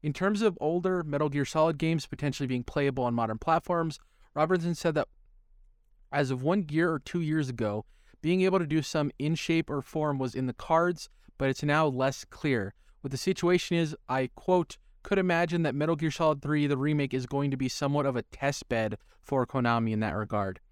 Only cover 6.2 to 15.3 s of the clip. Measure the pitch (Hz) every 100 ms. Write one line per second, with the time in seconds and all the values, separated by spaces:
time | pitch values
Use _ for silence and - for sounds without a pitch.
6.2 | 135 131 139 196 156 151 170 156 - 175
7.2 | 160 156 139 120 107 104 - - _ -
8.2 | 151 185 185 185 160 156 147 160 147 -
9.2 | 147 160 - 165 160 147 - 156 151 139
10.2 | 131 127 131 123 - 165 175 170 - -
11.2 | - _ 135 131 147 147 156 127 131 139
12.2 | - - 151 123 98 - - - 135 135
13.2 | - 185 175 180 - 170 160 156 - 131
14.2 | 131 - - 180 165 - _ - - 196
15.2 | 185